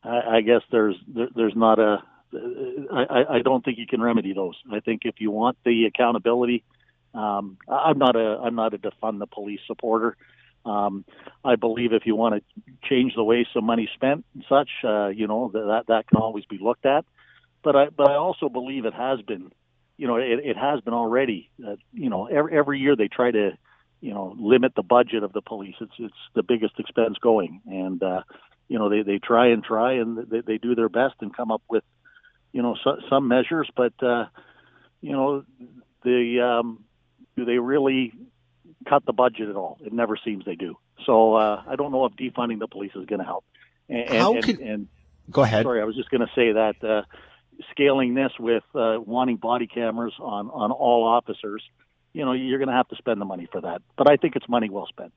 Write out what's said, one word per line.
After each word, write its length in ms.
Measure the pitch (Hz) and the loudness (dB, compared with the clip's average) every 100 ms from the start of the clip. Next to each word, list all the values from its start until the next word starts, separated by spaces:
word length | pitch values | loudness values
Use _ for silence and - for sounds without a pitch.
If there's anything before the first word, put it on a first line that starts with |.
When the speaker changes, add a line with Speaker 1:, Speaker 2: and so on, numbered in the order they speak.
Speaker 1:
I, 340 | 113 120 113 113 | -2 -4 2 2
I 40 | |
guess 200 | 107 117 - | 4 2 4
there's, 240 | 120 107 92 - | 2 2 0 -8
there, 180 | 117 123 - | -6 -6 0
there's 200 | 113 110 | 0 4
not 240 | 113 110 | 4 6
a, 220 | 110 104 - _ _ - 120 - 131 - 139 | 4 2 -4 _ _ -12 -10 -8 -8 -8 -6
I, 100 | 143 | -4
I, 320 | 131 131 131 131 | 0 0 2 2
I 60 | |
don't 240 | 123 131 127 | 2 0 -2
think 120 | 117 | -6
you 100 | 117 | -4
can 140 | 120 | -2
remedy 320 | 117 117 95 | 0 0 -2
those. 220 | 98 92 - - | -4 -6 -8 -10
I 80 | 104 | -8
think 220 | 110 110 | -4 -6
if 120 | 117 - | -6 -6
you 120 | 110 | -4
want 260 | 107 117 127 - | 0 -2 0 0
the 180 | 117 113 | 2 2
accountability, 800 | - 120 120 107 120 123 120 _ _ _ _ _ | 2 2 2 0 2 2 -2 _ _ _ _ _
um, 440 | 123 107 101 101 95 - | -8 -4 -4 -6 -14 -6
I, 220 | 131 151 | -2 0
I'm 80 | 147 | 4
not 180 | 135 117 | 4 4
a, 240 | 113 107 | 2 0
I'm 140 | 123 117 | -4 -2
not 180 | 110 | -2
a 40 | 104 | -2
defund 420 | 107 - 110 104 | -8 -6 -6 -6
the 80 | 101 | -8
police 320 | - 104 104 - | -10 -10 -12 -12
supporter. 480 | 110 120 113 113 - _ _ _ _ | -8 -2 0 0 -4 _ _ _ _
Um, 400 | - 104 104 98 - - - _ | -6 -2 -2 -4 -12 -20 -20 _
I 120 | 135 117 | 0 2
believe 360 | 117 113 120 | 2 0 0
if 140 | 110 113 | 0 0
you 100 | 107 | 0
wanna 260 | 113 104 - - - 135 | 2 0 -6 -20 -20 -16
change 320 | - 131 131 117 | -2 0 0 0
the 80 | |
way 220 | 110 120 117 | 2 2 2
some 120 | - 110 | -2 0
money's 240 | 117 107 | 0 -2
spent 300 | - 131 147 - | -4 -2 -2 -4
and 120 | 135 - | -20 0
such, 220 | 139 139 - 123 | 2 2 -6 -2
uh, 220 | 107 101 | 0 0
you 200 | 101 107 | -2 -2
know, 220 | 107 123 | -2 -2
th-, 160 | 107 104 | -4 0
that, 220 | 107 - | -2 2
that 200 | 113 113 | 0 2
can 140 | 113 | 2
always 240 | 110 107 - | 2 -4 -10
be 120 | 98 | -6
looked 280 | 101 120 135 | -2 0 2
at. 180 | 139 165 _ _ _ _ _ | 0 -2 _ _ _ _ _
But 120 | 156 139 | 2 4
I, 140 | 147 | 4
but 200 | 156 139 | 4 4
I 60 | 143 | 4
also 320 | 170 170 147 | 0 -2 -4
believe 380 | 123 127 135 113 | -4 -6 -6 -6
it 80 | |
has 280 | 104 123 131 | -4 -4 -4
been, 300 | 101 101 92 _ _ _ _ _ | -4 -10 -10 _ _ _ _ _
you 100 | 143 | -2
know, 80 | 117 | 0
it, 240 | 127 117 | 0 0
it 120 | 143 101 | -2 -2
has 240 | 131 143 | -2 -2
been 140 | 117 | -2
already, 560 | 117 113 120 135 101 - _ 113 | -2 0 0 0 -2 -8 _ -14
uh, 80 | 101 _ | -14 _
you 180 | 233 139 | -6 -4
know, 180 | 92 - | -4 -2
every, 300 | 147 151 156 | 0 2 2
every 220 | 143 139 | 0 0
year 160 | 135 139 | 2 2
they 140 | 104 | 2
try 220 | - 123 | 0 0
to, 260 | 110 101 - _ _ _ _ | 2 0 -4 _ _ _ _
you 140 | 131 | -10
know, 220 | 101 95 - | -8 -10 -6
limit 340 | 107 127 123 | 4 4 4
the 100 | - | -2
budget 400 | 92 120 120 113 | 4 4 4 0
of 100 | 101 | -4
the 80 | 101 | -8
police. 340 | - 110 98 92 | -10 -14 -14 -14
It's, 120 | 110 - | -16 -12
it's 140 | 113 - - | -14 -14 -6
the 100 | - | -4
biggest 360 | - 120 110 - | 0 2 0 -4
expense 380 | 110 - 113 101 | -6 0 0 2
going. 400 | 120 110 85 85 - | 2 4 2 -8 -12
And, 360 | 95 92 90 | -8 -6 -4
uh, 200 | 92 92 - - _ _ _ | -2 -4 -8 -20 _ _ _
you 100 | 120 | -2
know, 80 | 107 | 0
they, 140 | 104 | 0
they 160 | 101 101 | 0 -2
try 300 | - 117 123 | 2 4 6
and 160 | 117 | 4
try 320 | 107 110 120 131 | 2 0 0 0
and 340 | 113 110 113 | -2 -6 -4
they, 120 | 113 | -6
they 160 | 120 110 | -4 -4
do 160 | 120 120 | -2 0
their 140 | 113 | 0
best 260 | 113 135 - | 2 0 -2
and 160 | 107 - | -14 -8
come 160 | 117 | -4
up 120 | 110 _ | -4 _
with, 140 | 117 - _ _ _ _ _ _ | -4 -4 _ _ _ _ _ _
you 80 | 135 | -4
know, 140 | 120 110 | -4 -2
so, 140 | - 143 - | -2 -2 0
some 200 | 139 139 | 0 2
measures, 400 | 123 120 165 143 - | 2 2 -2 -4 0
but, 160 | 123 _ | -2 _
uh, 220 | 127 120 107 - - _ _ _ _ _ | -2 -2 -4 -12 -20 _ _ _ _ _
you 140 | 156 | -8
know, 320 | 135 135 143 139 _ 123 123 _ _ | -2 0 -2 -6 _ -20 -20 _ _
the, 380 | 123 123 120 120 | 0 2 2 2
um, 420 | 123 117 117 110 _ _ _ _ _ - | 2 2 -2 -6 _ _ _ _ _ -6
do 80 | 120 | 0
they 140 | 120 | 0
really 520 | 120 143 139 131 123 120 - _ _ _ - _ - | 2 2 2 0 -2 -6 -20 _ _ _ -20 _ 2
cut 160 | 143 - | 2 2
the 80 | |
budget 340 | 113 127 113 107 | 2 2 2 -8
at 80 | 98 | -6
all? 220 | 92 - 107 | -8 -10 -8
It 80 | |
never 240 | 113 117 107 | -2 -2 -2
seems 260 | - 104 | -6 -8
they 120 | 92 85 | -8 -8
do. 200 | 92 - _ _ - | -10 -12 _ _ 4
So, 300 | 113 110 110 | 6 8 6
uh, 280 | 107 104 - | 2 0 -6
I 120 | 131 | -6
don't 160 | 143 | -2
know 100 | 131 | 0
if 100 | 127 - | -2 -2
defunding 420 | 127 - 120 113 | -10 -4 -4 -4
the 80 | 107 | -8
police 240 | - 101 | -10 -12
is 120 | 98 90 | -12 -8
gonna 180 | 104 | -6
help. 220 | 90 - _ _ _ _ _ | -6 -8 _ _ _ _ _
And, 220 | 123 120 | -8 -2
Speaker 2:
How 240 | 113 190 | 2 2
Speaker 1:
and, 100 | 233 | 2
Speaker 2:
can 180 | - 208 | 0 -4
Speaker 1:
and 260 | 120 107 101 _ _ _ - | -4 -8 -10 _ _ _ -6
Speaker 2:
Go 140 | - | 0
ahead. 200 | 131 110 | 2 2
Speaker 1:
Sorry, 160 | 113 120 | 2 0
I 60 | 107 | -2
was 100 | 113 | -6
just 140 | 120 | -4
gonna 200 | 131 117 - | -2 -2 2
say 160 | 117 | 2
that, 320 | 107 110 104 | 4 2 0
uh, 200 | 113 110 101 - - _ _ _ - | -2 -2 -2 -16 -20 _ _ _ -20
scaling 460 | - 143 135 127 127 | 0 2 4 2 0
this 180 | 135 - | -2 -2
with, 260 | 117 113 - 151 | -2 -2 -2 -2
uh, 220 | 113 110 | 0 -2
wanting 380 | 107 120 127 117 | -2 -2 0 0
body 300 | 113 123 120 | -2 -2 -2
cameras 460 | - 117 113 117 - | -4 -4 -4 -6 -8
on, 300 | 135 101 104 | -10 -8 -8
on 220 | 147 107 | -4 -2
all 340 | 127 135 120 113 | 2 4 4 6
officers, 580 | 117 - 104 107 104 - _ _ _ _ | 2 0 -10 -10 -12 -14 _ _ _ _
you 140 | 165 139 | -8 -4
know, 80 | |
you're 260 | 127 131 131 | -4 -2 -2
gonna 140 | 135 | 0
have 160 | 123 123 | 0 0
to 80 | - | -4
spend 240 | - 107 | -4 -4
the 40 | 101 | -4
money 220 | 92 85 | -10 -10
for 120 | 92 | -10
that. 200 | - - _ - | -8 -10 _ 2
But 140 | 139 | 4
I 60 | 143 | 6
think 180 | 165 127 | 2 -4
it's 140 | - | -2
money 200 | 120 110 | -2 -2
well 180 | 98 104 | -6 -12
spent. 260 | - 87 | -16 -20